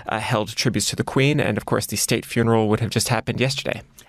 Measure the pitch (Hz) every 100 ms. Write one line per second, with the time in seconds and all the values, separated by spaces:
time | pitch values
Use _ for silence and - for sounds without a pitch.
0 | - 110 101 113 107 - 127 104 - -
1 | - 139 139 147 107 104 - 107 - 107
2 | - 123 - 120 113 113 107 107 110 113
3 | - 110 - - 131 139 - - - -